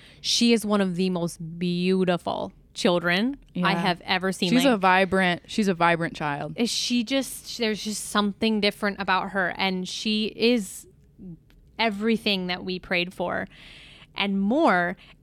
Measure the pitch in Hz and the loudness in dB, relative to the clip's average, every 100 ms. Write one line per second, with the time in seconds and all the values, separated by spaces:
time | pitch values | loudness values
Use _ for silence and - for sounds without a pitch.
0 | - - - - 233 233 208 208 190 175 | -20 -10 -2 2 4 4 2 2 2 0
1 | 190 180 170 - 160 170 180 175 180 190 | 0 0 -2 -6 -10 -4 -2 0 2 2
2 | 180 175 - - 190 - _ - 196 175 | 2 0 -2 -4 -6 -12 _ 0 2 2
3 | 175 180 247 277 - 180 185 185 185 175 | 2 0 0 -4 -10 -2 0 0 0 -2
4 | - 185 190 180 180 247 269 214 185 185 | -2 -2 -2 -2 2 4 4 4 6 6
5 | 185 190 180 175 - - 196 170 170 170 | 4 2 2 0 -4 -2 0 2 2 2
6 | 170 - 151 143 151 160 233 - - 240 | -2 -4 -4 -4 -6 -2 -2 -2 0 0
7 | 220 269 262 - - - 220 202 214 202 | 0 -2 -4 -10 -12 -4 -4 -2 -6 -8
8 | - 208 208 - 220 214 202 - 208 196 | -4 0 0 0 0 2 0 0 -4 -2
9 | 196 185 190 190 175 - 190 185 180 - | 0 0 0 -2 -2 -2 -2 -2 -6 -6
10 | 220 214 220 - 226 247 190 - - _ | -2 -2 -2 0 2 2 -2 -12 -20 _
11 | _ - 185 165 _ - - - 226 202 | _ -20 -18 -18 _ -20 -12 -2 -2 0
12 | 226 220 220 190 180 180 185 185 - 180 | 0 0 0 -2 -2 -6 -6 -8 -2 -2
13 | 175 - 175 185 190 - - - - - | -2 -4 -4 -4 -6 -14 -20 -20 -20 -20
14 | - - 202 196 196 285 302 180 175 185 | -12 -4 -2 0 0 2 4 2 0 -4
15 | - - | -14 -8